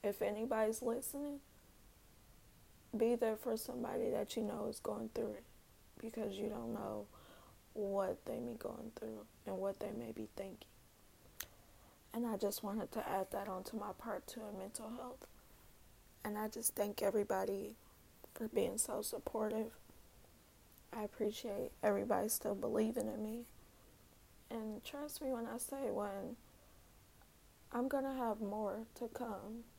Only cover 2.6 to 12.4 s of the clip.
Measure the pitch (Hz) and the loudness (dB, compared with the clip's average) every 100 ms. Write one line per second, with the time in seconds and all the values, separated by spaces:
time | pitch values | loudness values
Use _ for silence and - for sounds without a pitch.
2.6 | - - - 214 226 240 226 214 247 226 | -20 -20 -6 4 6 8 4 4 0 0
3.6 | - 247 - - - - 208 233 214 202 | -2 -2 0 2 2 2 0 0 0 0
4.6 | 214 220 - 214 226 233 220 214 - - | -2 -2 -4 -2 -2 -2 -2 -4 -12 -20
5.6 | - - - - 226 226 220 190 208 214 | -20 -20 -20 -10 -8 -4 -4 -2 -2 -2
6.6 | 233 220 214 - 202 - - - - - | -2 -2 -2 -4 -6 -14 -18 -20 -20 -20
7.6 | - - 196 196 190 185 - 226 240 220 | -10 -4 0 2 2 0 -2 -4 -4 -4
8.6 | - - 226 - 220 220 208 - - 190 | -4 -4 -8 -6 -6 -8 -12 -12 -6 0
9.6 | 196 196 208 220 233 226 214 - 196 220 | 0 0 -4 -4 -6 -6 -6 -6 -8 -10
10.6 | - - - - - - - - - - | -16 -20 -20 -20 -20 -20 -20 -12 -12 -12
11.6 | - - - - - 226 240 202 | -20 -20 -20 -20 -6 -2 0 2